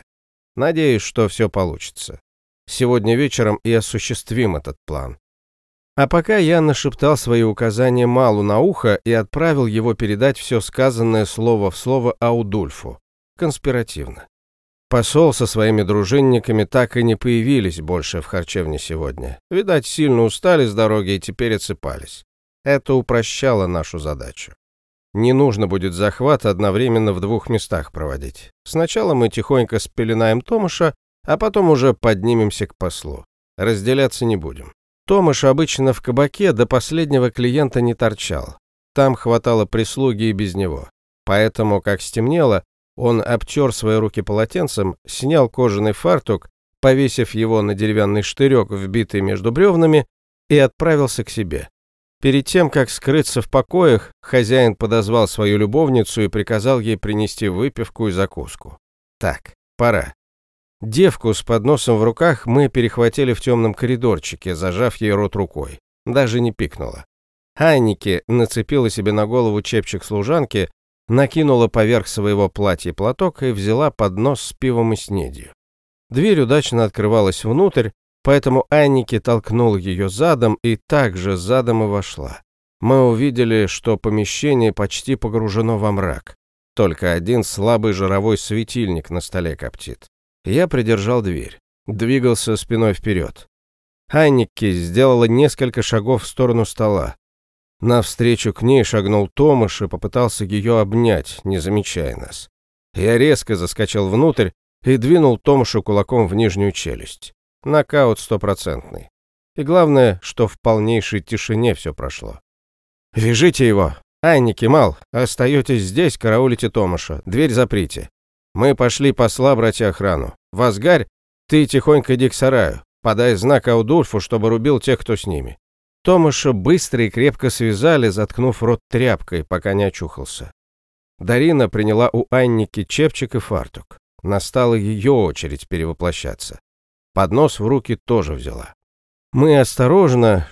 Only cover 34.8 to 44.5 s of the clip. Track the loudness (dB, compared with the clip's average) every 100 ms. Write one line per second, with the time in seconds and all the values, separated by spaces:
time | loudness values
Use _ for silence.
34.8 | _ _ 0 2 2 2 2 2 0 0
35.8 | 0 0 -2 0 0 0 0 2 2 0
36.8 | -2 -4 0 0 0 0 -2 0 0 0
37.8 | -2 0 -2 -2 -6 -8 -8 -16 _ _
38.8 | _ 0 2 2 0 0 2 0 0 -2
39.8 | -4 -2 -2 0 -2 -2 -4 -4 -4 -6
40.8 | -12 _ _ _ -2 2 2 0 0 0
41.8 | -2 -4 -4 -2 0 2 2 0 -4 _
42.8 | _ -4 0 0 0 -4 -4 -2 -2 0
43.8 | 0 0 -2 -4 -4 -2 -2